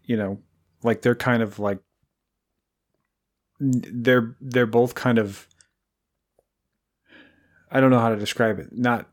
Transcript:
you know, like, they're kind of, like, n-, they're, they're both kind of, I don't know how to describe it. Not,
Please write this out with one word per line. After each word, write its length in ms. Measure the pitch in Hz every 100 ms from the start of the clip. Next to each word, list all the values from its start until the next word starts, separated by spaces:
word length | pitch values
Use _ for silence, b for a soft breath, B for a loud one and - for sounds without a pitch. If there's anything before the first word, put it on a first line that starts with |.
you 120 | - 113
know, 240 | 98 98 _ _ _ _
like, 200 | 117 110
they're 120 | 123
kind 280 | 120 131 117
of, 160 | 107 104
like, 220 | 104 98 _ _ _ _ _ _ _ _ _ _ _ _ _ _ _ _ _ _
n-, 240 | 139 123 -
they're, 440 | 120 120 127 117 -
they're 240 | 135 123 117
both 280 | 117 123
kind 240 | - 127 113
of, 280 | 101 98 - _ _ _ _ _ _ _ _ _ _ _ _ _ _ _ b b b b b b _
I 100 | 135
don't 100 | 131
know 80 | 123
how 100 | 113
to 60 | 107
describe 420 | 104 - 113 95
it. 100 | -
Not, 360 | 117 123 117 -